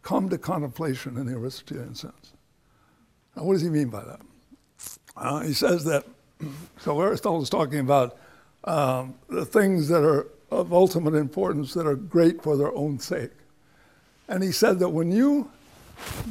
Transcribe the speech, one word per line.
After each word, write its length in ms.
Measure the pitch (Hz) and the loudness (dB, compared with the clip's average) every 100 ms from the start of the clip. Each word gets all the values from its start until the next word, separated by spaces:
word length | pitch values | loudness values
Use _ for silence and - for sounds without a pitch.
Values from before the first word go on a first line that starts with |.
come 260 | - 190 190 | -4 -2 0
to 80 | 175 | -2
contemplation 800 | - 180 147 120 160 131 139 120 | -4 -4 -4 -4 -4 -4 -6 -8
in 80 | |
the 100 | 131 | -6
Aristotelian 600 | 127 123 - - - 123 | -6 -8 -10 -12 -12 -12
sense. 400 | 120 147 - _ _ _ _ _ _ _ _ _ _ _ | -14 -16 -18 _ _ _ _ _ _ _ _ _ _ _
Now, 100 | - | -6
what 100 | 165 | 0
does 80 | 196 | 2
he 80 | 170 | 2
mean 180 | 151 135 | 0 0
by 160 | 104 | -4
that? 160 | - - - _ _ - _ _ - - _ - | -12 -16 -20 _ _ -20 _ _ -18 -18 _ -10
Uh, 240 | 123 147 | -6 -4
he 140 | 160 | -4
says 300 | 135 - 175 | -2 0 0
that, 200 | 156 143 - - _ _ | 0 -2 -2 -12 _ _
<clears throat> 60 | 151 143 170 - | -14 -14 -18 -10
so 200 | - 151 | -4 0
Aristotle 400 | 190 - - 170 | 0 0 0 -2
is 80 | 135 | 0
talking 300 | 208 151 147 | 0 0 0
about, 400 | 131 143 123 - - - _ _ | 4 4 4 -2 -20 -20 _ _
um, 500 | - 165 135 131 131 - - | -4 0 0 0 -6 -14 -8
the 180 | - - | -6 0
things 420 | 220 196 190 147 | 4 4 4 2
that 160 | 170 | 4
are 220 | 151 147 - - _ | 4 2 0 -10 _
of 220 | - 175 | -2 2
ultimate 420 | 175 185 175 151 | 4 4 4 0
importance 580 | 156 143 185 190 147 135 | 0 0 -2 -2 -2 -4
that 120 | 180 156 | -2 0
are 100 | 139 | -2
great 460 | 190 170 165 165 | 0 4 4 4
for 140 | 156 143 | 0 0
their 180 | 143 | 0
own 240 | - 147 139 | -2 -4 -4
sake. 320 | - 180 120 - _ _ _ _ _ _ _ _ - | -6 -6 -6 -12 _ _ _ _ _ _ _ _ -6
And 140 | 190 | -2
he 100 | 190 | -2
said 260 | - 220 185 | 2 4 4
that 100 | 180 | 2
when 220 | 160 170 | 2 2
you 400 | 196 269 285 240 - - - - - - - 233 | 4 4 4 0 -10 -20 -20 -20 -18 -14 -10 2